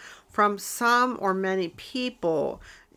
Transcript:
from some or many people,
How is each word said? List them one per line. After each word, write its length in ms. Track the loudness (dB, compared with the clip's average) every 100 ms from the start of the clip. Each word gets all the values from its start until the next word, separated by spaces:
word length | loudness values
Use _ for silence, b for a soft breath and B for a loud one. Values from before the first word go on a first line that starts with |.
| B B B
from 280 | 2 2 2
some 600 | -8 0 2 4 2 0
or 120 | -2
many 360 | 0 0 -2 -2
people, 920 | -8 -10 -6 -6 -2 0 0 -2 -6 B B B